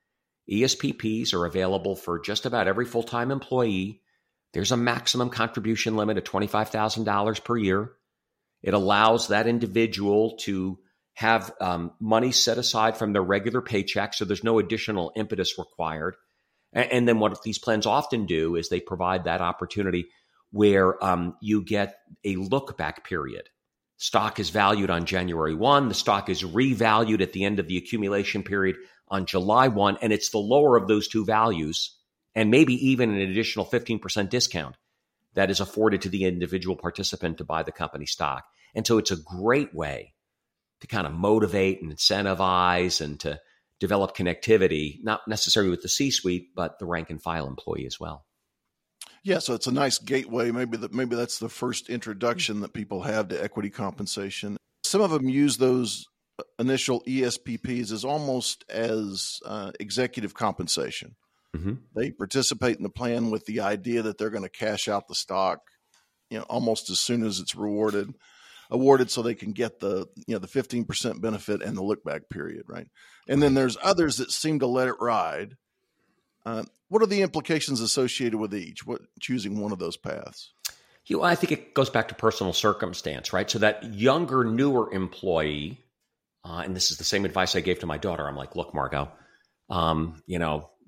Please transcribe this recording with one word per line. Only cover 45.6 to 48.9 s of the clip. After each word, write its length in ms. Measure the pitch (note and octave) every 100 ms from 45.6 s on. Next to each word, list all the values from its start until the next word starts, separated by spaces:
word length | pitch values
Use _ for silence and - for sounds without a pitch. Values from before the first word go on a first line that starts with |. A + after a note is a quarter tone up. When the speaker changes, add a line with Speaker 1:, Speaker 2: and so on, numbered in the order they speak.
| F#2+
Speaker 1:
with 100 | F2
the 80 | F#2
C-suite, 600 | - C#3 - F#2 F2+ - -
but 240 | E2 -
the 60 | E2+
rank 220 | E2+ D#2+
and 140 | D#2
file 240 | E2+ E2 C2+
employee 400 | C2+ E2 D2 C2
as 140 | -
well. 260 | D#2+ C#2+ _ _ _ _ _ _ _